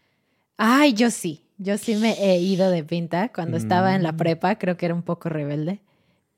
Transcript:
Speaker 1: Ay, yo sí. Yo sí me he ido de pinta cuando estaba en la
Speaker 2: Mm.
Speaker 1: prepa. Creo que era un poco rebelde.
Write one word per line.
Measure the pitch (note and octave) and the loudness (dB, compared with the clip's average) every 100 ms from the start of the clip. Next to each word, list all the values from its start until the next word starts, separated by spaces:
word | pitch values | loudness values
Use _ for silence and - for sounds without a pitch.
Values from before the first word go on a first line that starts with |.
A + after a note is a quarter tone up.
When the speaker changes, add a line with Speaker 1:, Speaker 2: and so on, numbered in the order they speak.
| _ _ _ _ _ - | _ _ _ _ _ -2
Speaker 1:
Ay, | G#3+ C4+ D4 | 2 4 4
yo | G#3 A#3+ | 4 0
sí. | - F3 D#3 _ - | 0 -8 -10 _ -12
Yo | F#3+ G#3 | -6 -4
sí | - | -2
me | G#3 A3+ G3 | 0 0 0
he | G3 F3+ | 2 2
ido | F#3 F#3 F#3+ | 2 2 2
de | F3 | 0
pinta | D3+ E3+ E3+ E3+ A#3 | -2 -6 -2 -2 -2
cuando | - E3 - | -4 -4 -4
estaba | A2 F3+ F#3 | 0 2 4
en | F#3+ | 2
la | E3 | 0
Speaker 2:
Mm. | D#3+ | 0
Speaker 1:
prepa. | E3+ E3 F#3 G#3+ | 0 0 0 0
Creo | F3+ F3 | -2 -2
que | E3+ | -2
era | E3+ | -4
un | |
poco | E3+ E3+ E3+ | -4 -6 -4
rebelde. | D#3 C#3+ D3 D#3 G3+ _ _ _ _ _ | -4 -4 -4 -4 -6 _ _ _ _ _